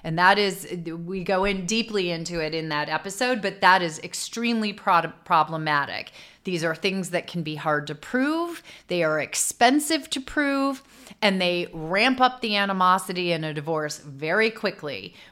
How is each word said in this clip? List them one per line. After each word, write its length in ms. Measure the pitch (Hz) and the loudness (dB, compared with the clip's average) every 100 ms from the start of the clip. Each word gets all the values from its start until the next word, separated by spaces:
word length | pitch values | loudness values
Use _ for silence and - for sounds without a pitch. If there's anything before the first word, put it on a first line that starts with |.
And 140 | 165 160 | -4 4
that 180 | 180 202 | 6 8
is, 300 | 202 175 170 175 | 4 0 -6 -8
we 380 | 165 165 170 190 | -8 -8 -8 -6
go 220 | 175 185 | 0 2
in 200 | 196 196 | 2 0
deeply 460 | 180 226 220 208 175 | 0 0 0 -2 -2
into 300 | 165 165 170 | -2 -4 -4
it 140 | 156 | -4
in 160 | 160 160 | -4 -2
that 180 | 147 151 | -4 -2
episode, 520 | 156 196 190 247 240 | -4 -4 -4 -2 0
but 200 | 190 - | -2 4
that 220 | 185 185 | 6 6
is 180 | 170 156 | 4 -6
extremely 720 | 165 - - 233 233 233 214 | -10 -10 -8 -4 -2 0 -2
pro-, 400 | 202 - 175 165 - | -2 2 2 2 -4
problematic. 840 | - 165 156 160 156 147 131 92 - - - - | 0 2 2 -2 0 0 0 -6 -12 -18 -20 -14
These 220 | - 175 | -6 -2
are 100 | 165 | -2
things 360 | 160 196 190 160 | -2 -2 -4 -4
that 180 | 175 - | -4 -4
can 160 | 175 | -6
be 100 | 156 | -6
hard 320 | 151 156 147 147 | -4 -2 -2 -2
to 80 | |
prove. 720 | 147 - 254 277 330 339 330 - - - | -10 -4 0 0 0 -4 -8 -16 -16 -4
They 160 | 180 | 0
are 160 | 156 156 | 2 0
expensive 920 | 131 - - - 240 294 294 320 - | -2 -4 -4 4 4 4 2 -2 -2
to 100 | 269 | -8
prove, 640 | 262 302 285 277 277 269 - - - - | -4 -2 0 2 0 -2 -10 -20 -20 -2
and 200 | 208 190 | 0 2
they 280 | 180 175 170 | 0 0 -4
ramp 480 | 165 156 190 254 262 | -6 -2 2 2 4
up 200 | 254 247 | 2 2
the 160 | 226 208 | -2 0
animosity 760 | 196 190 185 185 185 180 175 | 0 2 4 4 2 -2 0
in 140 | 165 | 0
a 100 | 156 | -2
divorce 440 | 151 147 160 151 - | -6 -4 -2 -4 -8
very 520 | 147 135 156 196 220 | -14 -8 -2 2 2
quickly 640 | - 202 - 151 107 98 - - | 0 -4 -4 -8 -10 -12 -18 -16